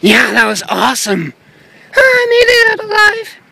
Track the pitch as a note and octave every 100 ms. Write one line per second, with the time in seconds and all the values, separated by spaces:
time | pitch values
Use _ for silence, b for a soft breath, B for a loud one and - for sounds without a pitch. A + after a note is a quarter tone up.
0 | F#3+ A3 A#3+ G#3+ A3+ G#3+ G#3 G3 A3+ C4
1 | - G3 D#3+ - b b b b b -
2 | C5 B4+ A#4+ A#4+ A#4+ A#4+ A4+ A4 G#4+ G#4
3 | G#4 A4 A4 - _